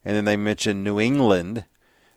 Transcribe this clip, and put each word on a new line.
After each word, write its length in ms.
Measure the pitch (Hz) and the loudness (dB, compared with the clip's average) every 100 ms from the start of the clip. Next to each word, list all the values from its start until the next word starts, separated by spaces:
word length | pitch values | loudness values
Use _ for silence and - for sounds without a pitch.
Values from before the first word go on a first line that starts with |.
And 100 | 98 104 | -4 -2
then 100 | 104 | 0
they 100 | 104 | 0
mentioned 460 | 104 104 110 101 | -2 -2 -2 -2
New 160 | 98 104 | -2 0
England, 680 | 117 143 120 92 87 113 - _ _ _ _ | 0 2 4 2 0 -8 -12 _ _ _ _